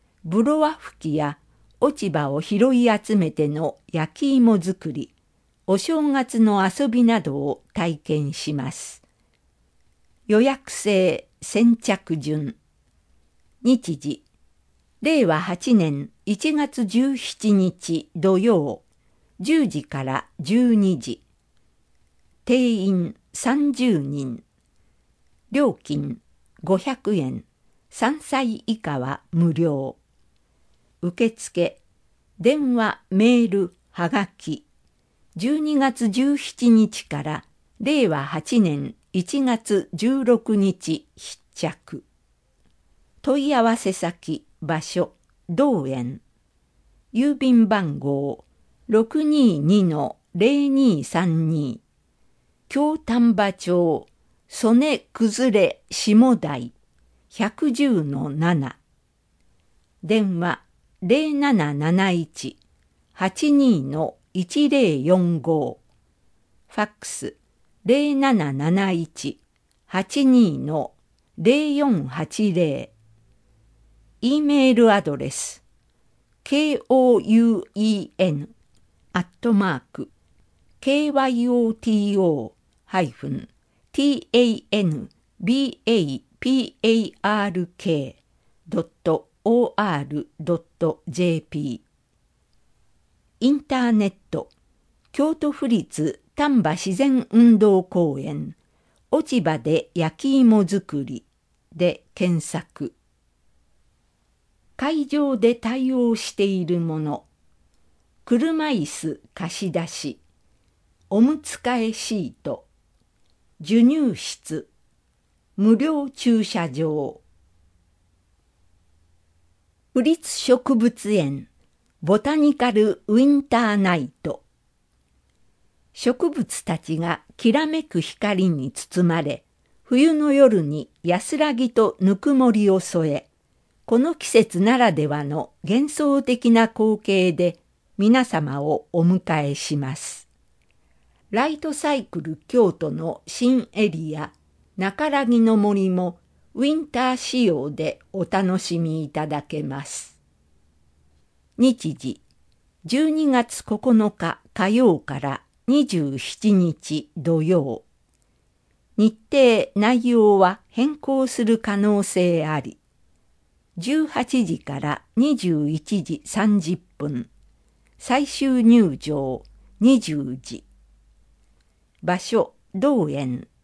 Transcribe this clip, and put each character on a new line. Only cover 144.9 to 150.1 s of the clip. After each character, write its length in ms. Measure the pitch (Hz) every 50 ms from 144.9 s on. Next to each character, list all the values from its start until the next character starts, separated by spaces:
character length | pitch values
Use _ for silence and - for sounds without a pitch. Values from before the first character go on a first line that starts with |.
| 196 - 302 311
良 180 | 285 277 269
木 140 | 226 240 233
の 160 | 226 226 220
森 340 | 214 202 208 202 196 190 185
も 300 | 180 180 180 175 175 _ _ _ _ _ _ _ -
ウ 80 | 220
ィ 140 | 262 285 311
ン 100 | 320 294
タ 280 | - - 247 254 254 254
ー 20 |
仕 280 | 247 - - - 254 240
様 280 | 185 160 135 135 147
で 260 | 139 - 156 151 - - _ _
お 120 | - 190 170
楽 320 | - - 196 196 180 185 185
し 180 | - - 170 165
み 240 | 165 160 160 160
い 80 | 151 143
た 160 | - 151 156
だ 160 | 151 151 143
け 220 | 143 - 160 151 151
ま 200 | 135 135 139 139
す。 320 | - - - - -